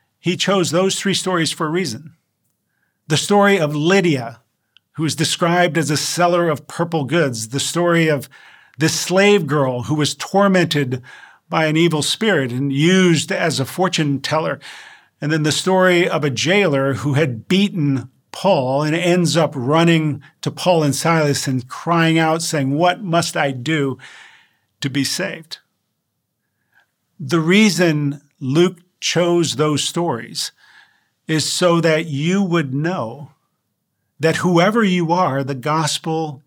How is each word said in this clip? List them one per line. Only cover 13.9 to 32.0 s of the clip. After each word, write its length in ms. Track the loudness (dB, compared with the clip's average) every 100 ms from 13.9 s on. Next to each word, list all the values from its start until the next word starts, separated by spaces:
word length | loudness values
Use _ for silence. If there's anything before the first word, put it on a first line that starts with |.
| -2 -2 -2
teller, 400 | -2 -4 -4 -8 -12 -20 -20 -20 _ -8
and 120 | -2
then 100 | 0
the 100 | 0
story 560 | 0 0 2 4 4 2
of 140 | 0
a 60 | -2
jailer 640 | -2 0 2 2 2 0
who 200 | -2 -2
had 340 | 0 0 -2 0
beaten 600 | 2 2 0 0 0 -4 _ _
Paul 520 | -4 0 2 2 0
and 100 | 0
ends 420 | 0 2 2 2 2
up 160 | 0 0
running 640 | 0 4 4 4 2 -4 -10 _
to 80 | -8
Paul 340 | -2 0 2
and 100 | 2
Silas 540 | 0 0 2 2 0 -2
and 180 | -4 -6
crying 540 | -8 -2 2 2 2
out, 220 | 2 0
saying, 280 | -2 -2 -2
"What 320 | 2 2 0
must 340 | -2 0 0 -2
I 140 | -2
do 480 | -2 -2 0 0 -4 -12 -20 -20 -20 _ _ _ -10
to 100 | -6
be 120 | -2
saved?" 560 | -4 -4 -6 -10 -16 -20 _ _ _ _ _ _ _ _ _ _ _ _ _ _ _ -14
The 220 | -2 0
reason 800 | 2 4 4 4 2 2 -2 -4 _ -10
Luke 400 | -2 2 2 0 _ -10
chose 560 | -4 0 2 2 0 0
those 260 | 0 0
stories 680 | -2 -4 -4 -4 -8 -10 -10 _ _ -20 _ _ _ _ -4
is 240 | -2 -2
so 300 | 0 2 4
that 260 | 2 0